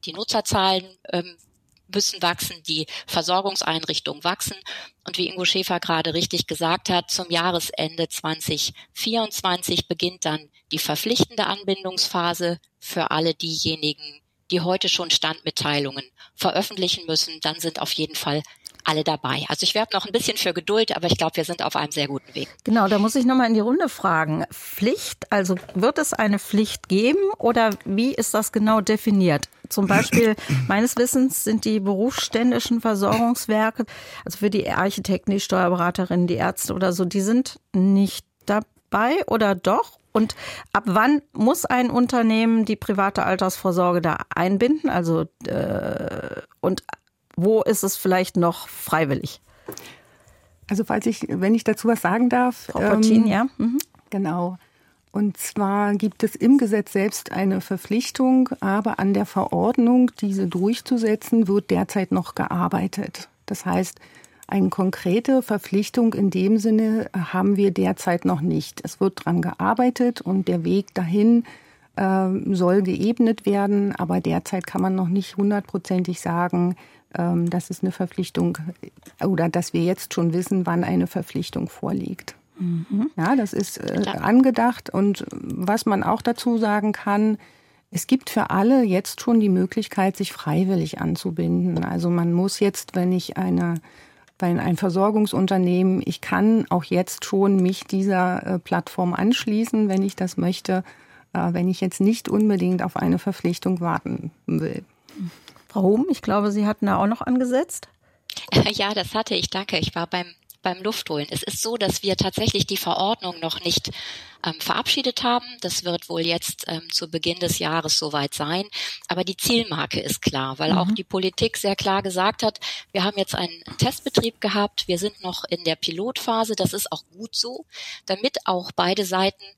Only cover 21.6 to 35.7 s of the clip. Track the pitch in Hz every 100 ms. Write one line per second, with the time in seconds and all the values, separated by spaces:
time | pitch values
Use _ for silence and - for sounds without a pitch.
21.6 | - - 147 151 143 139 - - 135 -
22.6 | - 226 196 208 214 269 247 262 240 220
23.6 | 214 294 320 - 190 165 156 156 165 -
24.6 | - - 208 392 - - - 208 185 185
25.6 | - 185 220 311 302 - 214 202 - 208
26.6 | 214 - - 190 233 330 392 427 233 233
27.6 | 226 196 - 196 247 269 226 214 220 220
28.6 | 214 220 196 220 - 202 185 143 - _
29.6 | - - 190 196 - - 226 214 - 139
30.6 | 127 196 240 - 247 262 262 - - 214
31.6 | 220 214 196 196 233 - - 226 247 240
32.6 | - 233 226 208 196 220 233 240 - 214
33.6 | 220 - 233 - - - - - 208 202
34.6 | - - 190 202 190 185 - 202 - 185
35.6 | 180